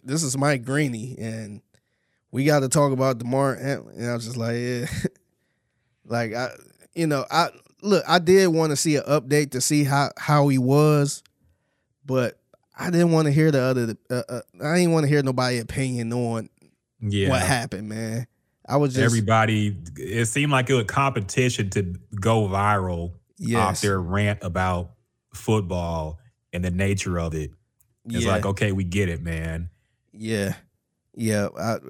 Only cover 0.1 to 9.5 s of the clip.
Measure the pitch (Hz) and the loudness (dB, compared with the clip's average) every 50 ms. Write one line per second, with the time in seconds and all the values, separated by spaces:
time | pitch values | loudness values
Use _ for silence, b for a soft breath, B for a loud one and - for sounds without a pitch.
0.1 | 139 165 165 131 127 139 139 147 143 127 117 123 135 147 151 135 117 110 110 123 | -4 -2 -2 -2 -2 0 0 0 0 0 -2 -2 0 0 0 0 -2 -6 -8 -10
1.1 | 127 - 110 113 113 110 110 101 104 - - _ _ _ _ _ _ _ _ _ | -10 -10 -8 -8 -8 -10 -12 -12 -14 -16 -18 _ _ _ _ _ _ _ _ _
2.1 | _ _ _ _ - 127 139 156 147 147 135 127 - 151 143 139 131 127 131 135 | _ _ _ _ -4 -2 0 2 2 2 2 2 2 2 2 2 2 2 0 0
3.1 | 127 113 120 120 127 135 139 135 123 95 117 139 139 87 57 55 50 85 117 120 | 0 -2 -4 -2 0 0 0 0 -2 -4 -4 -6 -6 -6 -8 -14 -12 -10 -6 -6
4.1 | 120 117 110 113 127 117 113 117 117 120 123 123 123 120 120 - - - - - | -6 -6 -8 -8 -6 -4 -4 -4 -4 -4 -4 -4 -4 -6 -6 -6 -6 -4 -6 -6
5.1 | - _ _ _ _ _ _ _ _ _ _ _ _ _ _ _ _ _ _ - | -6 _ _ _ _ _ _ _ _ _ _ _ _ _ _ _ _ _ _ -6
6.1 | 113 120 117 107 107 120 127 - - - - - _ _ - _ _ 165 165 156 | -4 -4 -4 -4 -4 -6 -6 -6 -8 -14 -20 -20 _ _ -20 _ _ -2 0 0
7.1 | 147 139 - - 143 160 175 127 - - _ _ _ _ - 208 196 160 - 151 | 0 -2 -2 0 2 2 2 0 -2 -10 _ _ _ _ 0 2 2 2 4 2
8.1 | 165 180 165 170 190 190 196 180 160 165 160 156 143 - - 165 147 - - 147 | 2 2 6 6 6 6 6 6 4 2 2 2 0 0 0 2 2 0 2 2
9.1 | 143 151 - 131 147 147 151 147 | 0 0 2 2 2 2 2 0